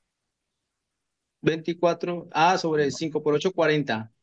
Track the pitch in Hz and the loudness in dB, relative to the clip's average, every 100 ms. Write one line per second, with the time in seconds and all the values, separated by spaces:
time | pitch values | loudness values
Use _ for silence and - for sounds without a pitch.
0 | _ _ _ _ _ _ _ _ _ _ | _ _ _ _ _ _ _ _ _ _
1 | _ _ _ _ 156 165 160 170 175 170 | _ _ _ _ -2 -2 -4 0 0 0
2 | 175 175 170 147 165 185 165 151 143 131 | -4 -8 -6 2 2 2 0 0 0 -2
3 | 160 147 151 147 185 - 156 151 139 110 | -4 -2 0 0 0 0 2 2 0 -4
4 | 110 _ | -6 _